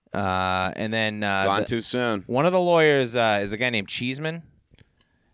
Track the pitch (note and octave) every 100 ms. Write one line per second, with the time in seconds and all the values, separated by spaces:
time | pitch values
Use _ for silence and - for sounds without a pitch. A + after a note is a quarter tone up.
0 | _ - G2 F#2 F#2 F#2 F#2 - G#2+ A2+
1 | G#2+ G#2+ G#2 G2 G2 G2 G#2 A#2 G#2+ B2
2 | A#2+ G#2 F#2+ B2 E3 F#3 F3 E3+ D#3 C#3
3 | B2 A#2+ A2+ G#2 G2+ G#2+ B2 A2+ F#2+ -
4 | B2 C3 D#3+ E3 - _ _ - _ _
5 | _ _ _